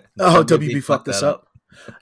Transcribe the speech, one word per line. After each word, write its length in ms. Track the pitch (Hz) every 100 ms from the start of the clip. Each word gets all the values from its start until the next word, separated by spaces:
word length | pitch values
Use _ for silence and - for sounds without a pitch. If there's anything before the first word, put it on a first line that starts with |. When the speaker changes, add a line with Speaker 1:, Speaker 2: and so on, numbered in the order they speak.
| _ -
Speaker 1:
Oh, 240 | 185 170
Speaker 2:
W 20 | 151
B 0 |
Speaker 1:
W 220 | 156 151
B 40 | 143
fucked 100 | -
Speaker 2:
fucked 200 | 139 -
Speaker 1:
this 160 | -
Speaker 2:
that 60 | 143
Speaker 1:
up. 80 | 147
Speaker 2:
up. 60 | _ _ _ _ - -